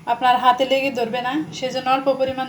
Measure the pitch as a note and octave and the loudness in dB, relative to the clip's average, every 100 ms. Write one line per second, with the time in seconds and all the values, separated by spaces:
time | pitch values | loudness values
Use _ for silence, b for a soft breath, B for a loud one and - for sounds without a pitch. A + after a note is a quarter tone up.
0 | - A#3 B3+ B3 B3+ B3 C4 C4+ C#4 B3 | -4 0 2 4 4 4 2 0 0 -2
1 | A3+ B3 B3 D4 D4 - B3+ B3+ B3+ C4+ | -4 -4 -4 -4 -4 -6 -6 -4 0 0
2 | C4+ C4 C4 C4 | 2 0 0 -2